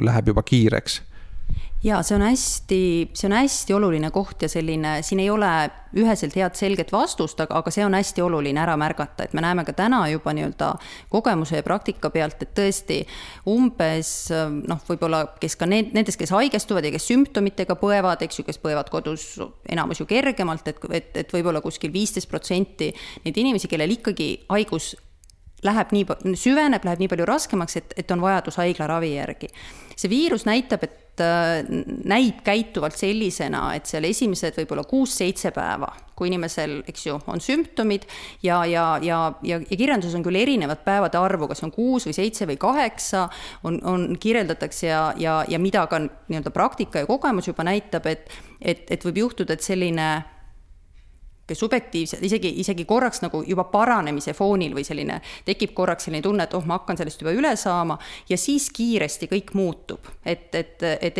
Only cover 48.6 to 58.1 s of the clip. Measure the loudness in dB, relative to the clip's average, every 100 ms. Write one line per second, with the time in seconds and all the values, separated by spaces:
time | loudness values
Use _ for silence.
48.6 | -2 -2 -2 -4 -2 0 0 0 -2 -2
49.6 | -2 0 0 0 0 -2 -4 -16 -20 -20
50.6 | -20 -20 -20 -20 -20 -20 -20 -20 -10 -4
51.6 | 2 0 0 -4 -4 -2 0 2 0 -2
52.6 | -2 -2 2 2 2 0 -4 -4 -2 -2
53.6 | 0 2 4 2 0 -4 -4 0 2 2
54.6 | 0 -4 -6 -4 -4 -6 -10 -10 -4 -2
55.6 | -2 0 0 0 -4 -2 0 0 0 -2
56.6 | -2 -4 -4 -4 -6 -6 -2 0 2 0
57.6 | 0 0 0 -4 -10